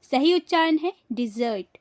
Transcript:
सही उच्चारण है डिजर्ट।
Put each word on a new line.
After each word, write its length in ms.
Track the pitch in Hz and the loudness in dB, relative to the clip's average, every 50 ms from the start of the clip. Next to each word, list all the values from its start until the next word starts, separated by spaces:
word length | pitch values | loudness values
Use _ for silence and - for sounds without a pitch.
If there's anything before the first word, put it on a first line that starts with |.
| _ _ | _ _
सही 220 | - 254 277 330 359 | -2 2 4 4 2
उच्चारण 440 | 359 320 _ - 330 320 320 320 | 2 0 _ 0 2 2 2 2
है 140 | 311 302 349 - _ _ _ | 0 0 -4 -8 _ _ _
डिजर्ट। 640 | 247 208 247 226 202 226 240 233 220 196 180 _ _ - | -6 -4 -4 -6 -4 -4 -4 -4 -4 -6 -8 _ _ -20